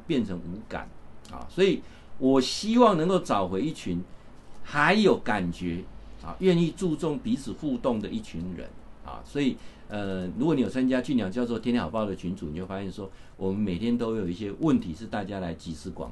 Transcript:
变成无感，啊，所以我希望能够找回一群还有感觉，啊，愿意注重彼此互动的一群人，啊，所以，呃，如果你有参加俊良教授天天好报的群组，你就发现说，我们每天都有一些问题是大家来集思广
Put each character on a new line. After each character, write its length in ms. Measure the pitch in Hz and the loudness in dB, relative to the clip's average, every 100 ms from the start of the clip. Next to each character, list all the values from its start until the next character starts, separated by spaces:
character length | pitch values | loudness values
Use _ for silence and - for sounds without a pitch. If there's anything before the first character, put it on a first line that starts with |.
| - | 0
变 180 | 135 95 | 0 0
成 100 | 87 | -4
无 220 | 82 95 - | -6 -10 -8
感， 200 | 80 - - - - - | -10 -10 -14 -14 -14 -12
啊， 160 | - 120 | -12 -4
所 140 | 170 | 4
以 180 | 196 135 - - - - | 4 4 -4 -16 -10 2
我 220 | 131 135 | 6 6
希 380 | 127 - 208 240 | 6 0 4 8
望 200 | 226 165 | 8 8
能 80 | 175 | 4
够 140 | 180 | 2
找 260 | 180 104 95 | 4 0 2
回 160 | 95 | 0
一 100 | 160 | -2
群 300 | - 98 87 - - - - - - | -4 -4 -4 -4 -12 -18 -18 -12 -8
还 280 | - 143 156 | -4 2 4
有 220 | 214 190 117 | 6 6 4
感 340 | - 104 87 | 2 0 0
觉， 320 | - 90 87 - - - - | -2 -4 -4 -6 -14 -14 -12
啊， 120 | - - | -10 0
愿 180 | 185 170 | 4 6
意 140 | 165 - | 4 2
注 200 | 180 151 | -2 0
重 200 | 160 135 | 0 -2
彼 200 | - - | 0 -2
此 160 | - | -2
互 260 | - 147 123 | -4 -2 0
动 220 | 135 110 | 0 0
的 80 | 95 | -2
一 120 | 113 | -6
群 220 | - 82 90 82 | -6 -8 -6 -8
人， 120 | - - - - - | -10 -14 -16 -14 -14
啊， 160 | 120 | -14
所 160 | - 143 | -6 0
以， 160 | 135 - - - - | 0 0 -8 -14 -8
呃， 380 | 104 98 92 90 101 | -6 -2 -2 -4 0
如 80 | |
果 100 | 160 | 2
你 60 | 139 | 4
有 80 | 101 | 2
参 180 | 123 131 | 2 2
加 140 | 127 | 2
俊 160 | 135 123 | 2 0
良 140 | 95 | 0
教 160 | 113 120 | -2 -2
授 120 | 113 | -2
天 140 | 123 | 0
天 80 | 120 | 0
好 80 | 80 | 0
报 160 | 110 | -2
的 100 | 104 | -2
群 200 | 92 87 | -4 -6
组， 140 | - 78 | -6 -6
你 80 | 80 | -6
就 100 | 92 | -6
发 140 | 95 | -6
现 100 | 98 | -6
说， 180 | 95 98 - - - | -8 -12 -12 -16 -4
我 140 | 95 | -2
们 60 | 101 | 0
每 200 | 104 87 | 0 0
天 180 | 117 120 | 0 0
都 200 | 113 113 | 0 0
有 120 | 90 | -2
一 60 | |
些 180 | 90 101 98 | -2 -4 0
问 200 | 156 123 | 4 4
题 140 | 87 | 2
是 140 | 80 110 | -8 -6
大 180 | 107 | -6
家 140 | 95 98 | -4 -4
来 160 | 87 | -4
集 180 | 80 87 | -6 -8
思 180 | 78 92 | -10 -8
广 200 | - 64 | -8 -10